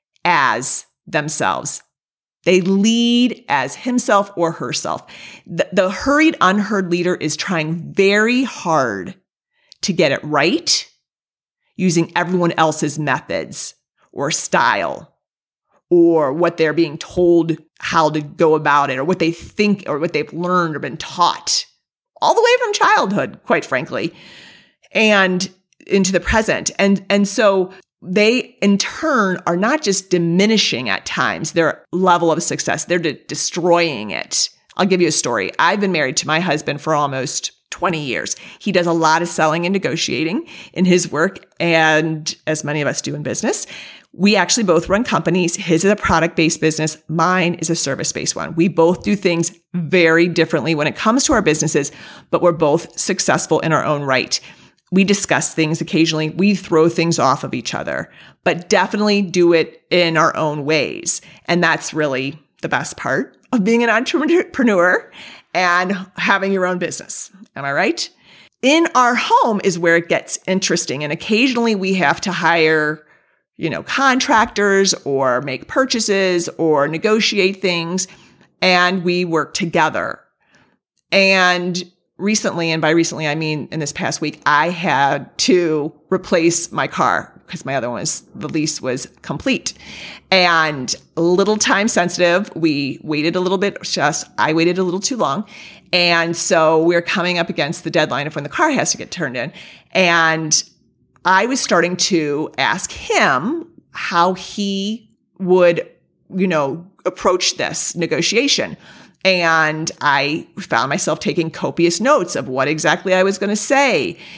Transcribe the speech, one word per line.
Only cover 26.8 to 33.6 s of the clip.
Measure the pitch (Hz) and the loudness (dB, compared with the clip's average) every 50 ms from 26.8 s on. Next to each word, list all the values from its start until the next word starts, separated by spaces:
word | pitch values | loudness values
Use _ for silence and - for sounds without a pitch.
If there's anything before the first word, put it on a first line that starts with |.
| 196 196 202 190 - - | 2 2 2 0 0 0
and | 202 202 202 | 0 2 2
so | 196 - 254 220 202 196 190 180 185 - - _ _ _ _ | 2 2 4 4 4 4 2 0 -2 -6 -20 _ _ _ _
they, | - 180 180 208 208 220 247 254 - - _ - | -10 -2 2 4 4 4 4 2 -2 -6 _ 0
in | - 202 202 196 | 2 2 2 2
turn, | - - - - 330 311 285 233 202 185 180 - - | 0 -4 -6 -4 -2 0 0 2 0 0 -2 -2 -2
are | - 175 | -2 -2
not | 175 208 233 302 311 | 0 0 0 -2 -2
just | - 196 185 - - - | 0 -2 -2 -2 0 0
diminishing | 185 175 170 170 170 180 202 220 220 196 - - - 120 127 104 | 0 2 2 2 4 4 4 4 4 2 0 0 -2 -4 -4 -4
at | 95 - - | -4 -4 -6
times | - - - 127 110 92 82 - - | -6 -4 -2 -2 -2 -2 -4 -6 -4
their | - 170 160 143 - - _ - | 0 0 0 0 0 -4 _ -6
level | - 180 185 180 175 156 170 165 | -2 0 2 2 4 4 4 2
of | 151 165 | 0 0
success, | - - 139 - - - 87 - - | -2 -4 -4 -4 -4 -4 -4 -4 -2
they're | - 175 175 | -2 -2 -2
de-, | 165 156 123 - _ | -2 -4 -6 -6 _
destroying | - 147 - - - - 180 | -10 -4 -2 -2 -2 -2 -2